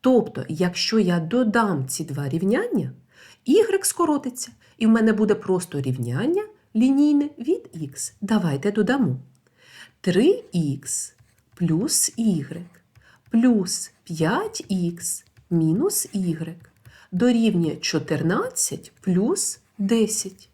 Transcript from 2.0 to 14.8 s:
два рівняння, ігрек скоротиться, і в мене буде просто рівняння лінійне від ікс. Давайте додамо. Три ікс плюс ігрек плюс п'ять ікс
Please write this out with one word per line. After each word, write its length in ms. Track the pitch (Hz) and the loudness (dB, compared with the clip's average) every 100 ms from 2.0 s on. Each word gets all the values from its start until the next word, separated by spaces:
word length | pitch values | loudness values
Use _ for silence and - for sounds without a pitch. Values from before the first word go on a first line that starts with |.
два 240 | 156 135 143 | -6 -6 -4
рівняння, 640 | 165 190 247 480 311 131 - _ _ - - | -2 0 0 0 -2 -4 -10 _ _ -20 -12
ігрек 420 | - 349 440 381 - | 2 4 4 2 -2
скоротиться, 680 | - 330 285 254 247 - - _ _ | -2 0 0 -4 -10 -14 -16 _ _
і 80 | 226 | 2
в 20 | |
мене 240 | 226 220 | 4 4
буде 220 | 202 214 | 2 2
просто 460 | 208 - 185 180 143 | 0 0 -2 -2 -6
рівняння 640 | 131 127 117 127 247 359 427 - _ 220 | -4 -4 -4 -2 -2 -2 -4 -16 _ 0
лінійне 540 | 254 269 294 285 285 - | 2 4 4 2 0 -6
від 320 | 247 440 - | -4 -4 -4
ікс. 420 | 175 143 - - _ | -12 -12 -10 -12 _
Давайте 520 | 196 220 175 135 196 | -2 0 0 -2 -2
додамо. 440 | 208 202 277 190 127 - _ _ _ _ - - _ | 0 0 2 0 -2 -8 _ _ _ _ -20 -20 _
Три 440 | - 175 285 494 - | 0 2 4 2 -2
ікс 600 | 175 151 131 - - - _ _ _ _ | -2 -2 -4 -6 -8 -10 _ _ _ _
плюс 580 | - 175 160 269 - 220 - | -4 0 0 0 0 -2 0
ігрек 500 | 226 175 135 170 175 _ _ _ _ _ _ | 0 0 -2 -12 -14 _ _ _ _ _ _
плюс 640 | 226 247 226 180 - - _ | 2 4 4 0 -6 -8 _
п'ять 600 | - 160 160 269 427 - - | -12 -2 0 0 -2 -8 -4
ікс 560 | 190 | -2